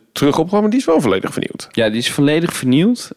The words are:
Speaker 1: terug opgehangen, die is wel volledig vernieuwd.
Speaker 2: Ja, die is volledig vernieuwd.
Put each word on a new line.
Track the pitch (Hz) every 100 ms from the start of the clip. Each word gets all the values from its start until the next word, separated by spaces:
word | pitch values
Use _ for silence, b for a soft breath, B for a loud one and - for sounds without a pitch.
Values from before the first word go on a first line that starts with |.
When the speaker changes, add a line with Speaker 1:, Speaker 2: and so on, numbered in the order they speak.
| -
Speaker 1:
terug | - 143 139
opgehangen, | 165 202 214
die | 247
is |
wel | 294 320
volledig | 131 95 -
vernieuwd. | - - - -
Speaker 2:
Ja, | - 110
die | 110
is | 120
volledig | - 143 156 165
vernieuwd. | - 127 131 196 247 -